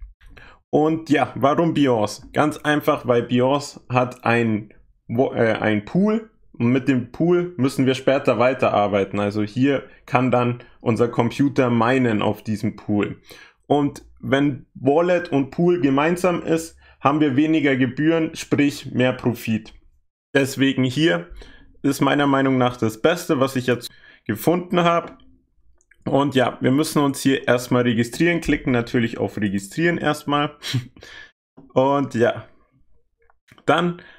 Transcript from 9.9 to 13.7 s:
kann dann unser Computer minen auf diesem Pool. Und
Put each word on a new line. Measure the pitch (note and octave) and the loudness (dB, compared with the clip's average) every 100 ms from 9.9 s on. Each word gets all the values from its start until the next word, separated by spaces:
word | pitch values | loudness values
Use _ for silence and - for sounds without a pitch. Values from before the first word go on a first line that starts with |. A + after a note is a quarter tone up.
| - - | -20 -2
kann | B2 B2+ | 0 2
dann | B2 B2 B2 - - | 2 0 -4 -10 -10
unser | B2 A2 A#2 | -4 0 0
Computer | - A#2+ - C#3 B2+ B2+ | 0 -2 0 -2 2 2
minen | A#2 A2+ C3 B2 G#2 | 2 2 2 0 0
auf | G2+ G#2 | -2 -4
diesem | - G#2 G#2+ - | -6 -4 -4 -8
Pool. | - G#2 - - _ - - _ | -4 -2 -2 -6 _ -20 -20 _
Und | - | -2